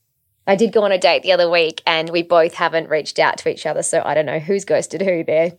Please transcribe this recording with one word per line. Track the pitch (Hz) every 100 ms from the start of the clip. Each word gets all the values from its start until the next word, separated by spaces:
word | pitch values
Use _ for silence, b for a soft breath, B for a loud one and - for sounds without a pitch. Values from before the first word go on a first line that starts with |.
| _ _ _ _ -
I | 196
did | 220
go | 220
on | 202
a | 190
date | 185 147
the | 190
other | 180 170
week | 175 160 - -
and | 160 165
we | 175
both | 170 170 170
haven't | - 165 160 -
reached | 151 143 -
out | 151 -
to | 156
each | - 156
other. | 151
So | - 165
I | -
don't | 147 143
know | 160
who's | 151 196
ghosted | - - - 165
who | 190 170
there. | 160 156 170